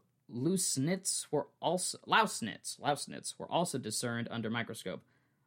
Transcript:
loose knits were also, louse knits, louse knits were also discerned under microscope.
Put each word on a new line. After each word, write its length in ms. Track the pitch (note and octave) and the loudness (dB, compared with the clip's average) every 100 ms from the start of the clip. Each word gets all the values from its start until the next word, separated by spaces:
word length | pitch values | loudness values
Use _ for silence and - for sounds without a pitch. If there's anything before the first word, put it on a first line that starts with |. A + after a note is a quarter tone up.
| _ _ - | _ _ -10
loose 480 | A2+ D3 F#3 - C3+ | 0 2 2 2 2
knits 520 | C#3+ F#3+ - - - | 2 2 0 -2 0
were 160 | D3+ - - | 0 -2 -2
also, 380 | C#3 F3+ - - - | 0 2 0 -6 4
louse 340 | G3 G#3+ - | 6 6 2
knits, 360 | G#2+ - - - | -4 -6 -10 -4
louse 300 | C3 C#3+ - | 0 0 -2
knits 300 | C#2+ - - | -8 -8 -10
were 120 | - | -2
also 280 | D#3+ - B2 | 0 0 -2
discerned 500 | G#2+ - B2 A#2 A#2 | -4 -2 -2 -2 -2
under 180 | A#2 A2 | -4 -2
microscope. 520 | A#2 A2+ - F#2+ E2 - _ _ _ | -2 -4 -6 -8 -8 -10 _ _ _